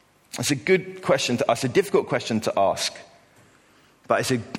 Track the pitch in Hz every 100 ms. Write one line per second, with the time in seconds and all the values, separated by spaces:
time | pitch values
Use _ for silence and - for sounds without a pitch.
0 | _ _ _ - 123 143 - 190 180 -
1 | - 147 - 120 131 117 127 139 202 180
2 | - 127 - 110 107 - 95 82 - -
3 | - - _ _ _ _ _ _ _ _
4 | - 110 117 127 107